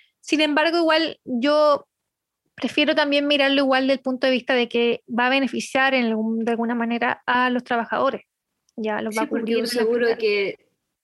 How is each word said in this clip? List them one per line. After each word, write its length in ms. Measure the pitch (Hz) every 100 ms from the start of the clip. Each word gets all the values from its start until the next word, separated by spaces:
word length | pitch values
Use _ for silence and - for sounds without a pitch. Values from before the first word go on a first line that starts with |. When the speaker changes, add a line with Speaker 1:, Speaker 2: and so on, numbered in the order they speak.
| _ _
Speaker 1:
Sin 200 | - 294
embargo, 380 | 302 294 320 339
igual 420 | 320 311 320 -
yo 600 | - 240 285 302 302 285 - _ _ _ _ _ _ -
prefiero 380 | 262 - 302 302
también 300 | 294 285 285
mirarlo 320 | 285 269 277
igual 240 | 269 262 269
del 140 | 262
punto 260 | 262 254 262
de 60 |
vista 220 | 254 247
de 140 | 254 233
que 340 | 233 240 - -
va 180 | 233 247
a 40 |
beneficiar 640 | 269 262 - - 269 269
en 120 | 262 226
algún, 380 | 220 220 226
de 60 | 226
alguna 240 | 226 233
manera 480 | 240 233 233 240 - -
a 240 | 247 254
los 120 | 247
trabajadores. 600 | 247 233 220 - 269 226 _ _ _ _ _ -
Ya 240 | 214 214
los 160 | 220 214
va 60 |
Speaker 2:
Sí, 40 | -
Speaker 1:
a 20 |
Speaker 2:
porque 140 | 233
Speaker 1:
cubrir 140 | 226 233
Speaker 2:
un 40 |
Speaker 1:
la 60 | 240
Speaker 2:
seguro 400 | 240 220 240 233
Speaker 1:
enfermedad. 100 | 226
Speaker 2:
que 400 | 214 208 196 - _ _ _ _